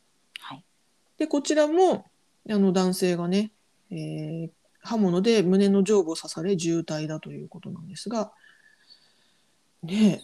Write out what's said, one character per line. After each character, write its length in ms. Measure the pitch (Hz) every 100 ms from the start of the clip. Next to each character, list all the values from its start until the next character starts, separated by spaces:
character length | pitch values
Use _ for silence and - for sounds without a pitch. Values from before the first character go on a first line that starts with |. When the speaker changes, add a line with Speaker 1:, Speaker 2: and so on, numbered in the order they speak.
| _ _ _ -
Speaker 1:
は 160 | - 135
い。 80 | _ _ _ _ _ -
Speaker 2:
で、 100 | 311
こ 140 | 285
ち 120 | - 302
ら 120 | 302
も、 380 | 330 370 190 - _ _ _ -
あ 80 | 208
の、 160 | 196
男 220 | 185 185 185
性 200 | 180 170
が 120 | 170
ね、 240 | 196 214 _ _ _ -
え 40 | 165
ー、 540 | 156 156 151 165 160 _ _ _
刃 160 | - 226
物 240 | 190 175
で 220 | 226 220
胸 260 | 175 190 202
の 140 | 196
上 180 | 190 208
部 100 | 160
を 40 | 165
刺 140 | -
さ 120 | 170
れ 140 | 180 180
重 280 | 165 165
体 240 | 160 156 151
だ 120 | 156
と 120 | -
い 120 | 143
う 40 | 156
こ 120 | 175
と 100 | -
な 100 | 180
ん 80 | 165
で 80 | 165
す 140 | 202
が、 220 | 233 - - _ _ _ _ _ _ _ _ _ _ _ _ _ _
ね。 400 | 165 208 208 -